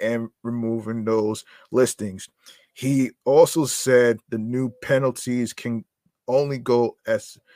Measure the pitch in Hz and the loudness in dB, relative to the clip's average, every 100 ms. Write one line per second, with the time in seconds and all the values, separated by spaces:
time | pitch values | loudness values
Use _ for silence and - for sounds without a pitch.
0 | 110 117 113 _ 117 120 113 113 110 113 | -4 -4 -6 _ -8 -6 -4 -4 -6 -6
1 | 107 110 107 107 - - _ 120 127 - | -2 0 0 -4 -12 -20 _ 0 0 -2
2 | 107 95 - _ - - _ - 131 135 | -10 -10 -18 _ -20 -20 _ -8 -2 0
3 | 127 - - 143 156 165 139 - 131 123 | 0 -4 4 6 6 4 -2 -2 4 6
4 | 120 113 _ 113 110 127 127 120 - 135 | 6 2 _ -8 -4 -4 -4 -6 -2 0
5 | 135 123 127 123 117 - 120 113 - _ | 0 -4 -4 -4 -4 -6 -8 -8 -10 _
6 | _ _ - 131 143 135 120 120 117 - | _ _ -2 0 0 -4 0 2 0 -4
7 | - 110 - - _ | -4 -4 -4 -20 _